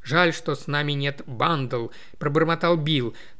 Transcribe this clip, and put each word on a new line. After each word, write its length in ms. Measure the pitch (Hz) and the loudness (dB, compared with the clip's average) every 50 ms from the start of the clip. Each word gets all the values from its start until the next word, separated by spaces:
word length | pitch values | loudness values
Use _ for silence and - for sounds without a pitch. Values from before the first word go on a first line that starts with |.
| - | -4
"Жаль, 300 | - 143 165 180 170 156 | 0 4 4 4 4 4
что 220 | - - - 147 | 0 -2 -4 -4
с 140 | 139 - - | -4 -4 -2
нами 240 | 143 147 147 147 147 | -2 0 0 0 0
нет 300 | 143 139 143 143 - - | 0 0 -2 -2 -4 -8
Бандл", 600 | - 131 110 123 165 170 147 135 120 135 120 117 113 - - - - - - | -10 -2 0 2 2 2 2 0 -2 -2 -2 -4 -4 -8 -12 -14 -14 -10 -4
пробормотал 580 | - 147 143 156 160 160 170 160 - 170 175 | -2 0 2 4 4 4 2 2 2 2 2
Билл. 380 | 170 147 151 160 143 120 113 - - - - - - | 2 2 2 2 2 2 0 -4 -6 -14 -14 -14 -4